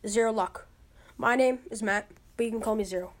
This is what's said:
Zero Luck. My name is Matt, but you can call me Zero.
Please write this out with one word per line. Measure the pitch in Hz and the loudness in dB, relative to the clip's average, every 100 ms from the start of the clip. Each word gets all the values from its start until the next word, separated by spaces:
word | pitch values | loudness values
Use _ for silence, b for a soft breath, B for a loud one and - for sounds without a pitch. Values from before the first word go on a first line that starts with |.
| 214 | 0
Zero | 208 226 | 2 2
Luck. | 220 185 - - - - b b - | 2 -2 -4 -20 -20 -20 b b -2
My | 233 | 0
name | 247 254 254 - | 4 4 2 -6
is | 220 | -6
Matt, | 214 208 - - - - | -2 -2 -4 -20 -20 -4
but | |
you | 233 | -4
can | 226 | -2
call | 220 214 | -2 -2
me | |
Zero. | 190 185 180 - | -2 -4 -6 -14